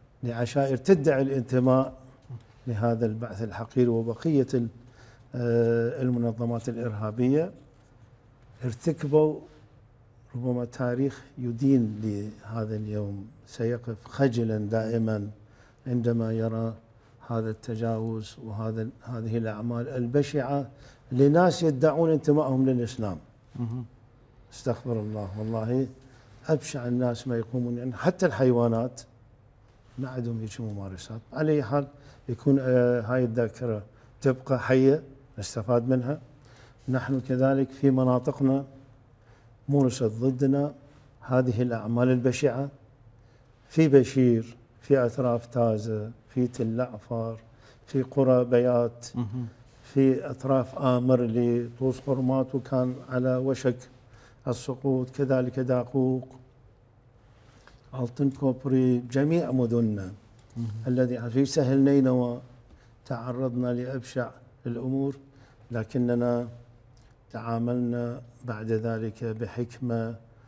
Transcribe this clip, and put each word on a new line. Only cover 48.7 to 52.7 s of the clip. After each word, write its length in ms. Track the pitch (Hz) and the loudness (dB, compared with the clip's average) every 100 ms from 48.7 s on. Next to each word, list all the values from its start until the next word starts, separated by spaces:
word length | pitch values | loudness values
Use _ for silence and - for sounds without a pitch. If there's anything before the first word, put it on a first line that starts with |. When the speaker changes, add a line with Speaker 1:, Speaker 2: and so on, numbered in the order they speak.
| 120 120 - - 123 | 2 0 -4 -10 -6
Speaker 2:
مهم. 320 | 113 127 117 - - - | -6 -8 -10 -14 -20 -20
Speaker 1:
في 460 | - 139 135 127 143 | -2 4 4 2 -4
أطراف 480 | 127 131 135 120 - | -6 0 0 0 -2
آمرلي، 920 | 135 123 123 127 120 113 120 117 117 117 | 2 2 4 4 4 2 2 0 -4 -4
طوس 220 | 131 127 | -4 -2
حرمات 540 | - 131 127 135 131 135 | -4 -2 0 0 -2 -6
وكان 400 | - | -2